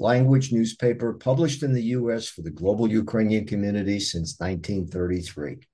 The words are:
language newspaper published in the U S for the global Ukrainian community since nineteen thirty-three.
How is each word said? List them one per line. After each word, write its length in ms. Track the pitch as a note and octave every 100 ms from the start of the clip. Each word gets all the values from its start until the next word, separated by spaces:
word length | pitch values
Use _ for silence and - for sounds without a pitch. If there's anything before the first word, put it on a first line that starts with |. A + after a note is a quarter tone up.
language 520 | A2 B2+ C3 C3+ -
newspaper 600 | A#2 A2+ - A#2+ A#2+ A#2
published 500 | A#2 B2+ C3+ D#3+ C3+
in 100 | C#3+
the 120 | B2
U 260 | A#2 B2+ A#2
S 180 | A2+ -
for 140 | -
the 80 | E2
global 400 | D#2 F#2 G#2 A2+
Ukrainian 560 | A2 G#2+ A2+ G#2+ G#2+ G#2
community 540 | G#2 G2+ G#2 G2 G2+
since 400 | G2+ E2+ D#2+ -
nineteen 480 | F2 F2+ - G2 E2+
thirty-three. 680 | F#2 F2+ F2+ E2+ - D2 - _